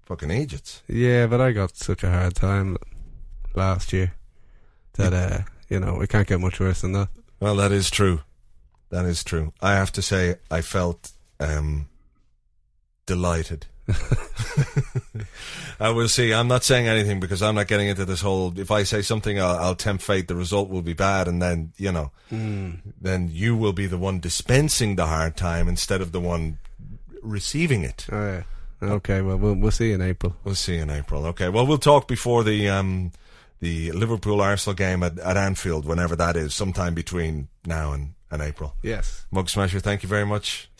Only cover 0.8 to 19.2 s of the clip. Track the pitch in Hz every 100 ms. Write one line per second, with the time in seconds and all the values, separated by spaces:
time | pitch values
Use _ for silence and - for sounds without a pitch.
0.8 | - 113 123 120 117 120 131 104 95 -
1.8 | - 92 90 90 90 90 95 98 95 90
2.8 | - - - - - - - - 95 92
3.8 | - 95 90 - - - - - - _
4.8 | - - 92 90 90 98 95 - - 98
5.8 | 92 90 98 107 98 90 90 - 95 90
6.8 | 92 98 98 - - - 101 101 101 98
7.8 | 90 - 98 82 - _ - - _ _
8.8 | - 90 90 85 - 82 78 - 95 98
9.8 | 95 - 92 95 90 85 - 82 82 95
10.8 | 87 85 - - _ - 76 76 76 73
11.8 | 69 - _ _ _ _ _ _ _ _
12.8 | _ _ - 90 90 82 78 78 - -
13.8 | - - - 123 - - - - 135 -
14.8 | - 127 - 110 101 - - - - -
15.8 | 110 117 117 - 117 110 120 127 - 127
16.8 | 117 110 104 98 90 95 107 107 98 104
17.8 | 101 98 92 90 101 95 92 87 95 107
18.8 | 98 107 98 110